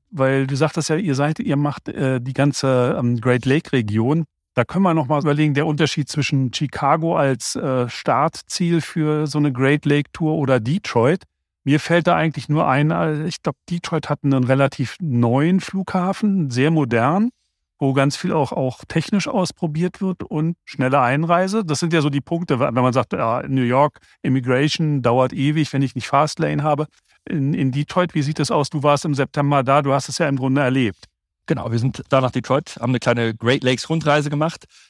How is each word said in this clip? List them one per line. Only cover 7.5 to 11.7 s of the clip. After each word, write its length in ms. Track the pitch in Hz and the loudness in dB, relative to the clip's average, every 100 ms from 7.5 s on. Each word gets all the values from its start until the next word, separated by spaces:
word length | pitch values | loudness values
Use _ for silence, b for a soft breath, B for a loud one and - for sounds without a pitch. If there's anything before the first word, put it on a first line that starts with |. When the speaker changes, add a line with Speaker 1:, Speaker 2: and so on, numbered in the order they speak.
| - | -6
Speaker 1:
äh, 320 | 151 131 123 | -2 -2 -2
Startziel 880 | - - 123 156 - - - 175 170 | -4 -2 0 0 -2 -8 -4 0 0
für 480 | - 175 151 151 151 | -2 -2 0 0 -2
so 120 | 147 | 0
eine 120 | 147 | 0
Great 320 | 127 135 147 | 2 2 2
Lake 260 | 143 147 143 | 2 0 0
Tour 220 | - 156 160 | -4 -2 0
oder 260 | 135 127 | 2 2
Detroit. 640 | 110 185 - 120 120 185 - _ _ _ | 2 -4 -2 2 2 2 -4 _ _ _
Mir 160 | 135 | 0